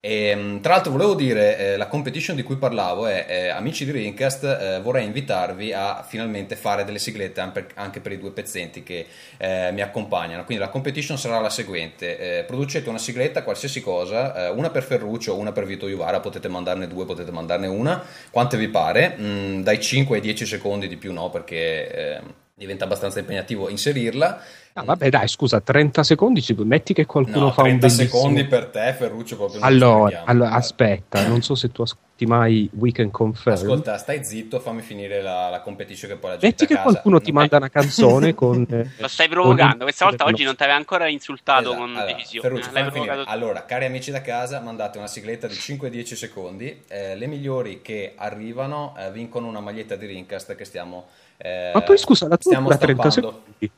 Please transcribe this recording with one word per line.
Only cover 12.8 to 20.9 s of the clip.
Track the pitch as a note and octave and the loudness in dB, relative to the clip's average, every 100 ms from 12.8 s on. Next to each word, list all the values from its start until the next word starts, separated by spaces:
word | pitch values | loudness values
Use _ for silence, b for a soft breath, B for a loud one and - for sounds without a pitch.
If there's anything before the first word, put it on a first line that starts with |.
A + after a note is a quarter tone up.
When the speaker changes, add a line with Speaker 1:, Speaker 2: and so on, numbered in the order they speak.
| C3+ | -6
Speaker 1:
una | A2+ | -8
sigletta, | B2 A#2+ C#3 E3 | -8 -2 -2 -2
qualsiasi | C3+ G2+ C#3 C3+ | -6 -6 -6 -6
cosa, | G#2 F2 F2+ A2 C3+ F#2 F2+ | -4 -4 -2 -2 -4 -4 -4
eh, | |
una | G#2 D#3+ | -2 -2
per | - | -4
Ferruccio, | - B2 G#2+ A2+ A2 F#2+ | -2 -4 -2 -6 -4 -4
una | G#2+ | -4
per | G2+ F#2+ | -6 -6
Vito | F#2+ G2 | -8 -8
Iuvara, | G2 E2 F#2 | -6 -2 -2
potete | G2+ F#2+ F#2 | -4 -10 -8
mandarne | F2+ F2+ F#2 F2+ | -6 -4 -6 -6
due, | E2+ | -8
potete | F#2 E2+ F2 | -8 -8 -8
mandarne | E2+ E2 F2 F#2+ | -10 -4 -4 -2
una, | G2 C3+ D#3 B B B | -2 -2 -4 B B B
quante | - B2 A2+ | 0 0 0
vi | A2 | 0
pare, | A2 D#2 G2+ F3 - | 0 2 2 2 0
mm, | G#2 G2+ G2 F#2+ | -6 -6 -6 -2
dai | F#2 G#2+ | 0 0
cinque | - C3 C#3 A2 | 0 0 2 0
ai | |
dieci | G#2+ G#2 A2 | -2 -6 -6
secondi, | G#2 G2+ G2+ | -6 -4 -4
di | F#2+ | -6